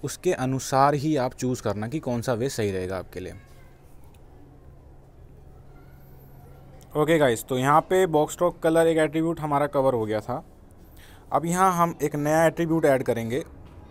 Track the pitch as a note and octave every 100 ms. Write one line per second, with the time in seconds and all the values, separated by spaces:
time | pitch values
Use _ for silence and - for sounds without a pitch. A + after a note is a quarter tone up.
0 | C#3 - F#3 - C3 C3 - C3+ C#3 D3
1 | D3+ D3+ B2 - B2+ B2+ A2+ G2+ A2+ D#3
2 | C3+ A#2+ A2+ A2+ C3+ - G#2 F#2+ F#2 F#2
3 | F2 F2 F2+ - - - - - - -
4 | - - - - - - - - - -
5 | - - - - - - - - - -
6 | - - - - - - - - - D3+
7 | D3+ D#3+ C#3 A2+ - B2+ C3+ D3 - F#3
8 | F#3 D3+ D3+ - F3 E3+ E3 E3 E3 D#3+
9 | D#3 D#3+ D#3+ D#3 D3+ C#3+ D3 D3 C3+ A#2+
10 | G#2+ G#2+ - C3+ - - - - - -
11 | - - - C3+ E3 F3+ F#3+ F3 E3+ -
12 | D3 D3 D3 D#3+ E3 D#3+ E3 E3 D3+ C3
13 | B2 A#2 A2+ B2+ - - - - -